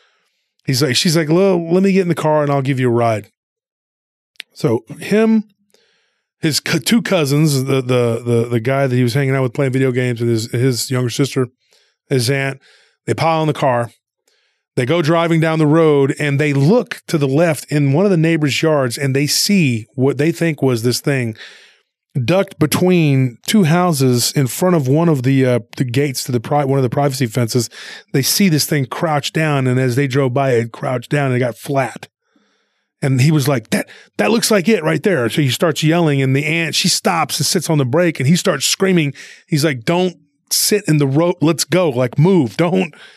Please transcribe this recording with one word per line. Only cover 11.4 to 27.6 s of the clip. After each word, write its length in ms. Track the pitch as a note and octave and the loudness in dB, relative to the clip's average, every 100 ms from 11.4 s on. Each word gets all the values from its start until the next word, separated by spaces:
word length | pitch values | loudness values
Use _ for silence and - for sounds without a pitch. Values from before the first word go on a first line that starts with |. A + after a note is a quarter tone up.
| B2 _ _ _ _ _ _ | -6 _ _ _ _ _ _
his 200 | C3+ A#2 | -2 0
aunt, 320 | C#3 C#3 C3+ _ _ _ _ - | -2 -4 -8 _ _ _ _ -8
they 80 | |
pile 280 | A2+ D#3+ D#3+ | -2 0 0
in 60 | D#3 | 0
the 60 | |
car. 380 | - C#3 A#2+ A#2 - _ _ _ _ _ _ _ - | 0 0 0 -4 -10 _ _ _ _ _ _ _ -4
They 100 | B2 | 0
go 160 | E3+ | 0
driving 380 | D3+ E3+ E3+ E3 | 2 2 2 2
down 200 | D#3+ D#3+ | 2 2
the 80 | D3+ | 2
road 480 | D#3+ D#3+ C#3+ C#3 D3 | 4 4 4 2 0
and 200 | D3+ C#3 | -2 0
they 140 | D3+ | 0
look 480 | C#3 C#3 A#3+ - - - | 2 4 2 0 -10 -6
to 100 | E3 | -2
the 100 | C#3 | 0
left 440 | C#3 E3+ D3 - | 2 0 -2 -4
in 220 | D3 C#3 | -2 0
one 120 | C#3 G3+ | 2 2
of 60 | |
the 60 | F3 | 2
neighbors' 440 | D#3+ D#3+ D3 A#2 | 2 0 0 0
yards 360 | D#3+ D3+ B2+ A#2+ | 0 0 -2 -2
and 180 | C#3+ C3 | -2 -2
they 120 | C#3+ | -2
see 580 | - - G3+ C#3+ A2+ A2 - | -2 0 2 2 -2 -6 -2
what 220 | C3 C#3 | -2 0
they 140 | D#3 | -2
think 300 | E3 E3 D3 | 0 -2 0
was 220 | C3+ A#2+ | 0 0
this 160 | A#2+ A#2 | -2 -2
thing 360 | - C#3 A#2 A2 - - - _ _ _ _ C#3+ | -2 -2 -4 -8 -16 -20 -20 _ _ _ _ -6
ducked 340 | A#2 F#3 G3 - | -2 0 -2 -2
between 760 | D3+ - F3+ F3+ D3+ C3+ C3 A2+ - | -2 2 2 4 2 2 0 -4 0
two 200 | A3 D#3+ | 2 4
houses 680 | E3+ F3+ C#3+ C3 B2 - | 4 2 2 2 2 0
in 140 | D3+ B2+ | -2 -2
front 280 | - F#3 E3+ | 0 0 0
of 120 | B2+ | 2
one 220 | D3 E3+ | 2 2
of 140 | C#3+ | 2
the, 220 | B2+ C3+ B2+ | 2 2 2
uh, 140 | B2 - - | 0 -4 -6
the 60 | |
gates 400 | C3 B2 D3 B2+ | -4 -2 -2 -4
to 80 | - | -4
the 80 | B2 | -4
pri-, 240 | - D3 | -2 -2
one 160 | C3+ C#3 | 0 0
of 40 | |
the 60 | B2+ | 0
privacy 360 | C#3+ C#3+ C3 B2 | 0 -2 0 -2
fences. 440 | B2 A#2 B2+ | -2 -2 -2